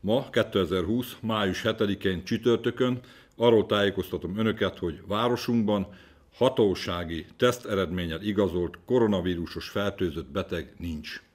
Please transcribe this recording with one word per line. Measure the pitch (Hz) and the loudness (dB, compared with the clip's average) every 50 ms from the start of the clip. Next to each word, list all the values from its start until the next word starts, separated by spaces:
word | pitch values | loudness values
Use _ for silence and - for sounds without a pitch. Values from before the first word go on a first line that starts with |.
Ma, | - 95 110 131 135 - | 0 2 0 0 0 0
kétezer-húsz | - 117 107 107 - 104 92 80 90 92 85 85 110 123 123 - - - | 0 0 0 2 2 0 2 2 0 -2 0 0 -2 -2 -2 -6 -10 -10
május | - 110 113 107 104 95 90 - - | -4 -2 0 0 2 0 0 0 0
hetedikén | 113 110 110 113 101 101 95 - 98 92 87 87 | -2 0 0 0 0 0 0 0 -2 -2 -2 -2
csütörtökön | - 113 107 113 123 117 110 117 120 117 - 127 127 123 123 - - - - - _ _ | -4 -4 0 2 2 2 4 2 -2 0 0 0 0 0 -4 -8 -14 -20 -20 -20 _ _
arról | - 113 120 117 110 98 | 2 4 6 6 6 4
tájékoztatom | - 110 104 101 101 95 - 87 - - 85 82 82 92 104 | 4 2 2 2 2 2 0 -4 -4 -6 -6 -6 -6 -4 0
önöket, | 110 110 101 - 104 92 - - | 0 0 0 0 0 -2 -2 -2
hogy | - 87 78 - - | -6 -6 -6 -6 -8
városunkban | - 101 107 117 123 123 117 - - 120 117 110 104 104 101 95 98 - - - - - _ _ _ _ | -4 -2 0 2 0 0 0 0 0 0 2 2 2 2 0 0 -4 -8 -20 -20 -20 -20 _ _ _ _
hatósági | - - 131 - - 113 101 90 - - - 90 87 90 82 82 78 78 - - | 0 0 2 4 4 2 2 2 0 -4 -6 -6 -6 -6 -6 -8 -8 -8 -10 -4
teszteredménnyel | _ 127 123 120 - - - 107 98 95 80 87 90 87 85 80 80 98 | _ 2 2 2 0 -4 -4 0 0 0 0 -2 -4 -4 -4 -6 -4 -4
igazolt | 107 101 95 101 92 82 90 87 80 - - - | -2 2 2 2 2 2 0 -2 -2 -6 -12 -4
koronavírusos | - 123 127 117 107 104 95 87 92 90 85 85 80 - 82 80 - | 0 2 4 4 4 2 2 2 0 -2 -2 -4 -6 -8 -10 -10 -6
fertőzött | - 104 101 101 98 - 95 87 71 82 78 - | -4 -2 -2 -2 -2 -2 -2 -2 -2 -4 -10 -6
beteg | 71 98 87 - 95 85 76 - - - | -6 -6 -4 -4 -4 -6 -6 -8 -12 -10
nincs. | 85 87 80 76 76 - - - - _ _ | -8 -6 -6 -6 -8 -10 -12 -14 -16 _ _